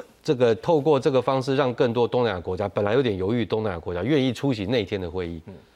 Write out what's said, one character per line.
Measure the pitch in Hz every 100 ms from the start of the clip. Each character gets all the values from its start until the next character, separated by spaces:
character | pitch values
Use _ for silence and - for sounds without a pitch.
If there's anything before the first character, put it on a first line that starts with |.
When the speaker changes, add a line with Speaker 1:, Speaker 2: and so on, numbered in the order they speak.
| - _
Speaker 1:
这 | - 127
个 | 120 110
透 | - 156
过 | 147 135
这 | 147
个 | 131
方 | 131 135
式 | 131 135
让 | 127
更 | 117 127
多 | 117 117
东 | 123
南 | 117
亚 | 90
国 | 87 92
家， | 101
本 | -
来 | 101
有 | 123
点 | 123 95
犹 | 95
豫 | 120
东 | 98 110
南 | 107
亚 | 85
国 | 95
家， | 87
愿 | 107 151
意 | 131
出 | 110 139
席 | 107 95
那 | 127
一 |
天 | 98 101
的 | 87
会 | 92 85
议， | 82 101
Speaker 2:
嗯。 | 92 -